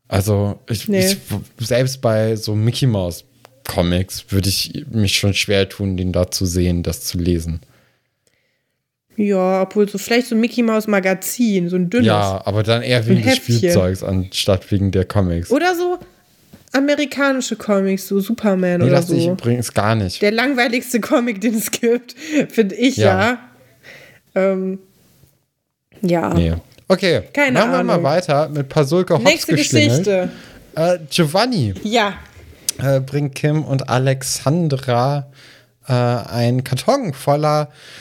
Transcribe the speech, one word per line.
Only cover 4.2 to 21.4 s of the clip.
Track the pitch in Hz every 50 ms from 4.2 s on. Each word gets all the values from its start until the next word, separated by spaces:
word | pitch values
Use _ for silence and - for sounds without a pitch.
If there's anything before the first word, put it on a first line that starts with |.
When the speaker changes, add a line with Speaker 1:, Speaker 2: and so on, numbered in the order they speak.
| - -
Speaker 1:
würde | 98 98 92 98
ich | 95 - - - - - - -
mich | 113 113 104 95 - -
schon | - 101 98
schwer | - - - 104 98 98 95
tun, | - - 101 98 95 90
den | 92 92 87
da | 87 90 -
zu | - - 98
sehen, | 90 85 90 90 90 87 87 85
das | 85 82 - -
zu | - - 90
lesen. | 85 87 87 82 80 82 82 82 - _ _ _ _ _ _ _ _ _ _ _ _ _ _ _ _ _ _ _ _ _ _ _ _ _ _ _ _ _ _
Speaker 2:
Ja, | - 208 202 202 185 185 185 190 190 190
obwohl | 190 - 208 208 202
so | 202 196
vielleicht | - - 233 240 240 -
so | 226
ein | 220
Mickey | 226 240 233 247 240
Mouse | 226 220 220 214
Magazin, | 220 208 196 185 190 190 180 - - - - 247 220 202 185 175 170
so | 180
ein | 180 180 170
dünnes. | 208 240 113
Speaker 1:
Ja, | 113 107 104 101 98 95 92 -
aber | 101 101 107 107
dann | 104 117 120 120
eher | 120 127 123 110
Speaker 2:
So | 117
ein | 123
Speaker 1:
wegen | 120 107
des | 254 262
Speaker 2:
Heftchen. | 262 - - 117
Speaker 1:
Spielzeugs | 117 107 175 170 101 92 90 95 92 104
anstatt | 98 95 92 92 95 - - - - 98 95 - -
wegen | 104 98 98 98 92
der | 95 90
Comics. | - - 107 95 90 85 85 85 -
Speaker 2:
Oder | - 294 330 359 370
so | 339 359 359 359 349 - - _ _ _ _ _ _ _ _ - - _ _ -
amerikanische | 262 277 285 294 285 294 277 - 254 277 277 269 262 247 - 226
Comics, | 214 - - 208 196 196 196 190 190 -
so | - 202 196
Superman | 190 - - - - 214 190 185 185 180 175 175
Speaker 1:
Nee, | 175
Speaker 2:
oder | 175 180
Speaker 1:
das | 175 170 175
Speaker 2:
so. | 170
Speaker 1:
sehe | 170 165
ich | 175
übrigens | 185 190 - 117 120 123 117 - -
gar | 110 101 107 113
nicht. | 113 101 90 - - 208
Speaker 2:
Der | 208
langweiligste | 214 226 247 277 285 240 240 269 226 254 - - - 233
Comic, | 196 - 277 277 240 247 220 190